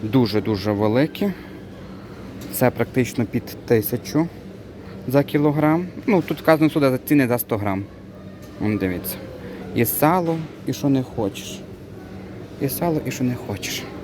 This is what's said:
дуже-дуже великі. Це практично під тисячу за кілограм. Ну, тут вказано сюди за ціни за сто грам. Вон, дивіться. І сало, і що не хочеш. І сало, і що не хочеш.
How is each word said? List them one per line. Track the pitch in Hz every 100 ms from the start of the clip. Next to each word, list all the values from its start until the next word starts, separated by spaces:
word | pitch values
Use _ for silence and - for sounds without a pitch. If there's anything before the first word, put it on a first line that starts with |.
дуже-дуже | 110 127 117 104 101 104 98
великі. | 101 107 117 156 - 202 180 - - - - - - - - - - -
Це | - 127
практично | - 117 - 120 - 117
під | 120
тисячу | - - - 120 104 123 - 151 170 - - - - - - - -
за | 135
кілограм. | 139 151 147 147 151 160 180 - -
Ну, | 196
тут | 156 156
вказано | - 160 156
сюди | 160 139
за | 131
ціни | - 147 127
за | 120
сто | - 113
грам. | 104 95 98 - - - - - - -
Вон, | 107 107
дивіться. | 95 87 - - - - - - - -
І | 117
сало, | - 151 180 170 165 160 - -
і |
що | 127 143
не | 135
хочеш. | 127 - 101 - - - - - - - - - - - - -
І | 139
сало, | - 175 156 117
і |
що | 123
не | 127 120
хочеш. | - 101 - - - -